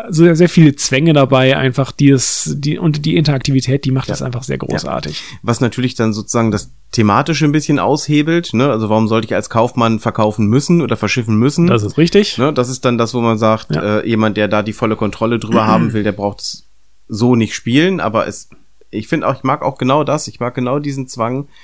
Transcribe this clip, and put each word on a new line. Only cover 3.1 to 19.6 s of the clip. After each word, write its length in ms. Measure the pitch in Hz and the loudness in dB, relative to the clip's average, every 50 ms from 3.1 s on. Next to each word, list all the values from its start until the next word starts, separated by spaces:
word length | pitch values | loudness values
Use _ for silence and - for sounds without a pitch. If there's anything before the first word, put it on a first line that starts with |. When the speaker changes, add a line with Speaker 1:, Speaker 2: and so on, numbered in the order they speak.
| 165 | 0
Speaker 1:
Interaktivität, 680 | 170 151 151 143 131 - - 135 131 - - 135 143 - | 2 2 2 0 0 0 0 0 0 0 0 -2 -2 0
die 60 | 135 | 0
macht 160 | 131 131 - - | -2 -2 -2 -4
Speaker 2:
Ja. 60 | 131 | -6
Speaker 1:
das 80 | 131 | -6
einfach 220 | 135 127 123 120 127 | -6 -6 -6 -8 -6
sehr 120 | 139 139 127 | -6 -6 -6
Speaker 2:
Ja. 80 | - | -4
Speaker 1:
großartig. 560 | - - - - - - - - 76 73 - - - - - - | -4 -6 -6 -4 -4 -6 -6 -6 -6 -10 -10 -12 -14 -16 -10 -4
Speaker 2:
Was 180 | - 117 - | -4 -2 0
natürlich 340 | 131 117 - - 123 123 - | 0 -2 0 -2 -4 -4 -2
dann 180 | - 117 110 104 | -2 -2 -2 -2
sozusagen 380 | 107 104 - - 120 113 113 | -4 -6 -4 -2 0 0 0
das 200 | 104 101 - - - - - - | 0 -2 -4 -8 -16 -20 -18 -6
Thematische 540 | - - 110 104 101 120 143 165 160 135 156 | 0 2 4 4 4 2 2 0 -2 0 0
ein 60 | 147 143 | 2 0
bisschen 260 | 156 143 - 151 120 | 0 0 0 0 0
aushebelt, 760 | 87 110 143 151 - - 151 147 147 160 165 170 170 - - | 2 0 0 0 0 0 0 0 2 2 0 -2 -2 -2 0
ne? 160 | 110 131 143 | 0 2 2
Also 200 | 120 110 110 101 | 2 0 0 0
warum 180 | 107 110 110 104 | 2 2 2 2
sollte 180 | 110 113 107 | 0 -2 -2
ich 80 | - 110 | -2 -4
als 160 | 92 104 - | -4 -4 -2
Kaufmann 500 | - 117 113 120 - 123 117 113 110 104 | 0 0 0 0 0 0 0 0 0 0
verkaufen 480 | - 117 - - 110 107 104 - 107 101 | -2 -4 -2 0 -2 -2 0 0 0 2
müssen 340 | 113 139 143 - 175 170 | 2 2 2 2 2 2
oder 160 | 143 117 117 - | 2 0 -2 -2
verschiffen 400 | - 104 - 127 113 110 107 107 | -2 -2 -2 -2 -2 0 2 2
müssen? 300 | 117 143 143 - 170 170 | 2 2 2 2 2 2
Speaker 1:
Das 140 | - 113 104 | 2 2 0
ist 140 | 101 - - | -2 0 2
richtig. 400 | 160 170 - 202 208 - - - | 2 4 4 2 2 2 0 -2
Speaker 2:
Ne? 140 | 123 151 147 | 0 0 2
Das 160 | 127 123 127 | 0 -2 -2
ist 140 | 131 - - | -2 -4 -2
dann 120 | 127 120 117 | -2 0 0
das, 140 | 117 110 117 | 0 -2 0
wo 80 | 123 | -2
man 160 | 117 113 113 107 | 0 0 0 2
sagt, 360 | 113 110 110 107 - - 151 | 2 2 0 0 -2 -4 -4
Speaker 1:
Ja. 260 | 151 - 104 107 107 | -4 -2 0 -2 -2
Speaker 2:
äh, 80 | - 110 | 0 0
jemand, 280 | 113 107 110 110 95 104 | 0 2 2 0 0 0
der 100 | 107 101 | 0 0
da 140 | 107 104 | 0 -2
die 120 | 101 110 104 | -2 -2 -4
volle 220 | - 127 110 110 - | -4 -2 -2 -2 -2
Kontrolle 420 | 110 104 - - 117 110 120 113 | -2 -4 -4 -2 -2 -2 -2 -2
drüber 260 | 110 107 120 117 107 | -2 0 0 0 2
Speaker 1:
<clears throat> 20 | 107 | 2
Speaker 2:
haben 260 | 110 113 117 107 104 | 2 2 2 0 -2
will, 100 | 107 101 | -2 -2
der 80 | 104 | -2
braucht 300 | 98 104 101 101 101 - | -4 -2 -4 -6 -6 -6
es 260 | - - - - - - - - - - - - - - | -10 -12 -12 -12 -16 -20 -20 -20 -20 -20 -20 -20 -16 -12
so 280 | 113 101 117 123 123 | -4 0 2 2 4
nicht 200 | 117 110 104 - | 4 2 0 -2
spielen. 440 | - - 113 117 143 165 190 190 165 | -6 -6 0 2 2 2 2 0 -2
Aber 260 | 82 107 104 110 - - | -4 -2 -2 -2 -2 -2
es, 220 | - - - - - - - - - - - - | -6 -12 -14 -18 -20 -20 -20 -20 -20 -20 -20 -10
ich 160 | - 107 110 - | -10 -10 -6 -4
finde 200 | 165 156 - 107 | -4 -2 -2 -2
auch, 80 | 135 | -4
ich 80 | - - | -2 -2
mag 180 | 131 143 151 | -4 -2 -2